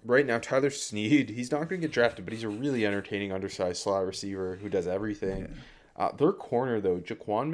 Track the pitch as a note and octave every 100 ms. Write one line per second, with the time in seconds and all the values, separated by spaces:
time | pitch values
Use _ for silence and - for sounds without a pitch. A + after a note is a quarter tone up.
0 | A2+ B2 C3+ A#2 - C3 C#3 - - G#2
1 | G#2+ C#3+ A2 A2+ B2 D3 E3 F#3 D#3+ A#2+
2 | A#2+ A2 F#2 A2+ A2+ G#2 C#3+ B2+ G#2+ G2+
3 | F#2+ G2+ G2+ F#2+ F#2+ - F#2 F2 G2+ G2
4 | F#2+ F#2+ G2+ F#2+ F#2 F#2 G2+ F#2+ F2 F#2
5 | G#2+ G2+ G2 F#2+ F#2 - - - - -
6 | G2 - D3 G3+ - A#2+ C3 A2+ F#2+ F2+
7 | F2 A2+ - G#2+ C#3+